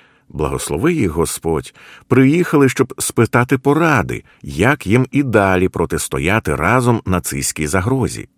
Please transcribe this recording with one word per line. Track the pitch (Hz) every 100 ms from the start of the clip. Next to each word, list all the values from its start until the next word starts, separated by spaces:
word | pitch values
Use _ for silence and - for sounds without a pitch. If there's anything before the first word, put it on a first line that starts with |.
| _ _ _
благослови | 71 73 65 - 73 151
їх | 165 98
Господь, | 80 78 - 82 80 67 - - - -
приїхали, | 120 135 165 170 151 135
щоб | - 131 -
спитати | - - 113 123 123 135
поради, | 139 147 170 139 67 57 - _
як | - 69 107 147 -
їм | 117 127
і | 135
далі | 139 107 98 92 90
протистояти | - 85 78 - 69 73 107 - 69
разом | 82 123 123 117 -
нацистській | 92 - 69 67 - 76
загрозі. | 95 92 131 95 57 -